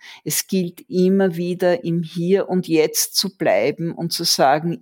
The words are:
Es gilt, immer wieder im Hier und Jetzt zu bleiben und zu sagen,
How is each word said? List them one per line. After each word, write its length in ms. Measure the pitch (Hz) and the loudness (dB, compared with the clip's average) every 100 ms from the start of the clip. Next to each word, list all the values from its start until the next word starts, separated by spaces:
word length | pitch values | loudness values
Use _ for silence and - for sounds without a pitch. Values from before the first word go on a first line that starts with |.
| - - - | -20 -14 -6
Es 220 | - - | -6 -2
gilt, 360 | 190 175 - - | -2 -2 -6 -6
immer 460 | 185 185 196 190 165 | 2 4 4 2 0
wieder 480 | 175 180 180 175 | -4 0 0 0
im 220 | 170 170 160 | 0 -2 -4
Hier 460 | 175 170 196 - | -4 0 0 2
und 180 | 185 165 | -2 0
Jetzt 480 | 156 151 - - - | 2 2 0 -4 -4
zu 200 | 196 - | -6 -2
bleiben 560 | 143 95 123 147 165 | 0 2 2 -2 -6
und 200 | - 165 | -6 -6
zu 120 | - 170 | -4 -2
sagen, 540 | - 139 151 170 - | 2 4 2 0 -6